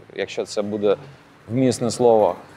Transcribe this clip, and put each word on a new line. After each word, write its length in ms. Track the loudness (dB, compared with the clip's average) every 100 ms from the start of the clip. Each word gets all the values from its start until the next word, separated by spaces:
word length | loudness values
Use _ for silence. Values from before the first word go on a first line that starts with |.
| -12 -8
якщо 300 | -8 -6 -6
це 160 | -6
буде 340 | -4 -2 0 -2 -4 -20 -20 -20 -6
вмісне 420 | 0 0 0 -2
слово, 440 | 2 4 6 4 0 -10